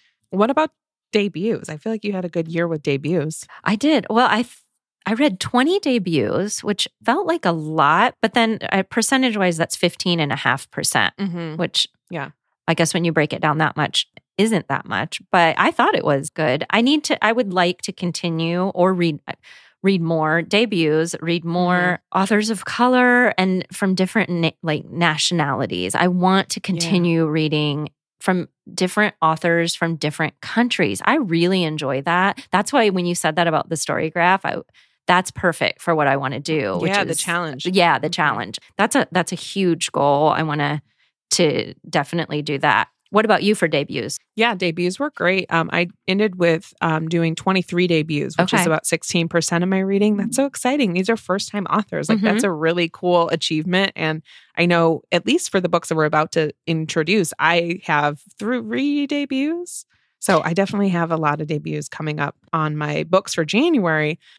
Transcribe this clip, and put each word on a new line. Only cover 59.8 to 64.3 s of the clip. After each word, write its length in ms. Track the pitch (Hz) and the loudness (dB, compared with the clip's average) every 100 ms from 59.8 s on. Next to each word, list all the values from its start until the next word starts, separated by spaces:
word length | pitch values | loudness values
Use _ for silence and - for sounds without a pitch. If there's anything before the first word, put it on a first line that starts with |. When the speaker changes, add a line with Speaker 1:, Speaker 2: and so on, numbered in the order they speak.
| - _ _ _ | -16 _ _ _
Speaker 1:
So 220 | - 170 | 2 2
I 120 | 156 | 2
definitely 340 | 170 196 202 196 | 0 0 0 0
have 240 | 175 165 | 0 0
a 60 | 160 | 0
lot 240 | 151 151 | 0 -2
of 60 | 156 | -4
debuts 420 | 151 156 151 147 | -6 -4 -8 -8
coming 280 | - 156 151 | -8 -6 -4
up 200 | 143 - _ | -4 -6 _
on 240 | 160 151 151 | -2 -2 -2
my 260 | 151 151 | -4 -4
books 300 | 160 185 - | 0 0 0
for 100 | - | -4
January. 720 | 151 208 339 294 175 156 151 170 _ | -2 2 2 2 2 2 0 -4 _